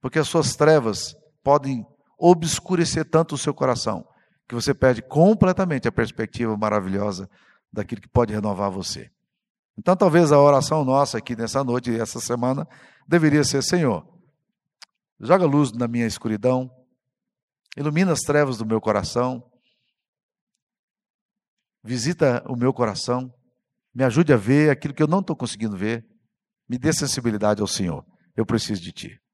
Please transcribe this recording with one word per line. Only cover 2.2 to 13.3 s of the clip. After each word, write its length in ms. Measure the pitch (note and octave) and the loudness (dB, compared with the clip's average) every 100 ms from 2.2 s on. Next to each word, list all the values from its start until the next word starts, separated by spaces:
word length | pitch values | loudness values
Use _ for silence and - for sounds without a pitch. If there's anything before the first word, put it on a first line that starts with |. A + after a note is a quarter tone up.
| E3+ F3 D#3+ - - F3+ D#3+ - D#3 | 6 6 4 -6 -2 -2 0 -2 0
tanto 260 | D#3+ E3 | 0 0
o 40 | C#3+ | -4
seu 160 | - | -6
coração 520 | C#3+ C3+ A2+ A2+ F#2+ - _ _ _ _ | -2 -2 -2 -4 -8 -12 _ _ _ _
que 80 | |
você 200 | A#2+ A#2 | -8 -4
perde 260 | C#3 C3 A2+ | 2 2 0
completamente 880 | - D3 F3 G#3+ F#3 F3+ F#3 C#3+ A#2 | -2 4 4 6 2 2 -2 -2 -4
a 40 | |
perspectiva 640 | - A2 - A2+ - A#2 G#2+ | -2 -4 -4 -10 -4 -4 -2
maravilhosa 720 | G#2+ G#2 F#2+ G2 G#2 F#2 F#2+ _ _ _ _ | -2 -2 -2 -4 -4 -6 -12 _ _ _ _
daquilo 300 | - G2 G#2+ | -12 -10 -10
que 60 | - | -4
pode 240 | - A#2 | 0 0
renovar 380 | G#2+ G#2 F#2+ G2+ | -2 -4 -4 -4
você. 400 | F#2+ F#2 - - _ _ _ _ _ _ - | -6 -10 -12 -14 _ _ _ _ _ _ -8
Então, 200 | G#3+ F#3 | -2 2
talvez 340 | G3 D#3 D#3+ | 4 4 6
a 80 | C#3+ | 6
oração 460 | C#3+ C#3 - D#3 | 6 4 2 -2
nossa 340 | C3+ C3+ C#3 A2+ | 0 0 0 -4
aqui 160 | - | -8
nessa 300 | A#2 A2+ C3+ | -8 -6 -4
noite 260 | C3+ A#2+ B2 | -2 -4 -4
e 80 | A2+ | -4
essa 220 | A2 A#2 | -6 -8
semana 480 | - A#2+ B2 C#3 D#3+ - - _ - | -8 -4 -2 -4 -8 -14 -20 _ 0
deveria 360 | E3+ D#3 | 2 4